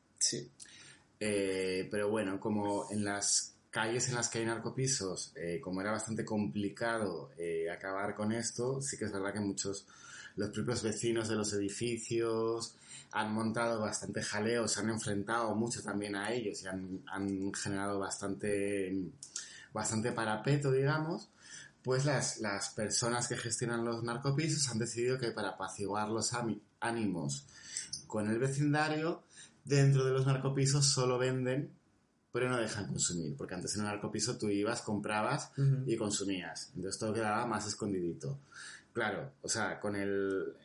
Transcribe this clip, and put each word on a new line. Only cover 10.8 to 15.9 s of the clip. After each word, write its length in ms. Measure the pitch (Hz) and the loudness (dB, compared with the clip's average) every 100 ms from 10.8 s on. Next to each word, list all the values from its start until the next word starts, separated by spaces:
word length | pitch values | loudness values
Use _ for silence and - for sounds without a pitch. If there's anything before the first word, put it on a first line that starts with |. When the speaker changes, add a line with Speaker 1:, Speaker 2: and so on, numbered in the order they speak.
Speaker 2:
vecinos 460 | 107 104 120 113 110 | 2 2 2 2 2
de 80 | 107 | 2
los 160 | 104 | 2
edificios 1200 | 101 98 - 120 117 - 117 113 113 113 117 113 - - - - | 2 0 0 0 0 0 2 2 2 2 0 -4 -10 -18 -18 -6
han 200 | 104 107 | -2 0
montado 460 | 107 110 117 117 113 | 2 2 2 2 2
bastante 420 | 104 - 95 104 | 0 -2 -4 -4
jaleo, 440 | - 107 107 120 107 | -2 0 2 2 2
se 140 | 104 | 0
han 80 | 110 | 0
enfrentado 680 | 110 104 101 98 117 110 | 0 0 0 2 2 2
mucho 280 | 104 117 101 | 2 0 -2
también 340 | 101 | -4